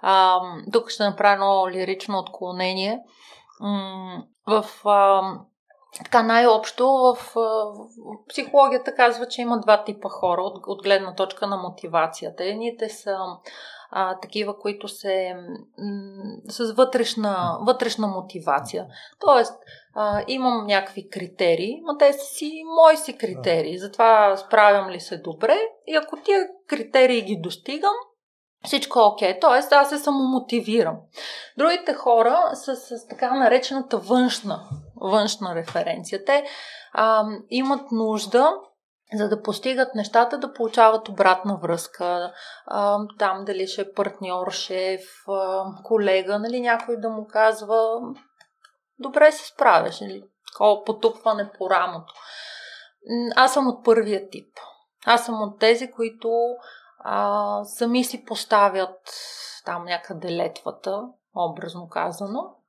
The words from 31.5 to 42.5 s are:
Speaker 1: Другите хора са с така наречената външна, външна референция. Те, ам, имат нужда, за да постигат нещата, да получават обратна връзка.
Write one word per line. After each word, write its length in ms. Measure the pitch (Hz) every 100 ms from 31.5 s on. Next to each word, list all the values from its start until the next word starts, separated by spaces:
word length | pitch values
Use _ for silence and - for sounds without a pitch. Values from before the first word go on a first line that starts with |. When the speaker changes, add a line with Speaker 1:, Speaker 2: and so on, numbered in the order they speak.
| -
Speaker 1:
Другите 360 | 311 349 349
хора 580 | - 254 233 233 320 339
са 220 | 269 - 247
с 320 | - 233 -
така 280 | - 247 269
наречената 640 | 240 247 254 269 262 220
външна, 720 | - 247 247 - 202 160 - 147 - -
външна 600 | 190 214 208 - 190 170
референция. 720 | 165 170 170 175 170 196 -
Те, 200 | 285 285 - - - -
ам, 500 | - 220 220 214 208 -
имат 420 | 247 262 277 277
нужда, 600 | 226 220 214 208 240 294 381 - _ _ _ _
за 160 | 214 208
да 120 | 208
постигат 540 | 214 202 262 262 254 220
нещата, 420 | 208 233 240 294
да 160 | -
получават 560 | - 226 240 220 220 220
обратна 480 | 196 196 185 202 190
връзка. 760 | 170 170 - - 175 175 175 - -